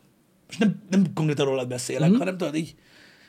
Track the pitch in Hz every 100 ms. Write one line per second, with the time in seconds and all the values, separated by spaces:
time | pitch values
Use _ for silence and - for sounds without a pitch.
0 | _ _ _ _ _ - 196 160 - 185
1 | 170 - 156 143 139 135 123 123 - 127
2 | 160 233 190 185 160 156 165 - _ -
3 | - -